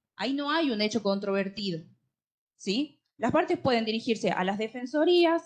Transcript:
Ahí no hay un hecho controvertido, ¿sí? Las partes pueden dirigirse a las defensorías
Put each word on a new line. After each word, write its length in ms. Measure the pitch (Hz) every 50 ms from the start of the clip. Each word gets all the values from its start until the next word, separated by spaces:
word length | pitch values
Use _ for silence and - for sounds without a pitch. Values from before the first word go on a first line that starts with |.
| _ _ _
Ahí 160 | - 202 254 277
no 180 | 285 285 285
hay 180 | 302 339 330 269
un 120 | 226 208
hecho 200 | 208 214 - 226
controvertido, 800 | 208 202 196 196 202 202 196 196 196 196 196 226 202 190 165 160 - - - _ _ _ _ _ _ _ _ _ _ _ _
¿sí? 420 | _ - 208 196 247 302 - _ _ _ _ _
Las 140 | - 220 247
partes 260 | - 311 - - 349
pueden 280 | - - 277 240 226 220
dirigirse 460 | 214 220 226 - 247 220 220 - 185
a 120 | - - 185
las 140 | 190 202
defensorías 840 | 202 220 220 - 247 247 247 294 294 320 349 359 349 339 320 330 330 330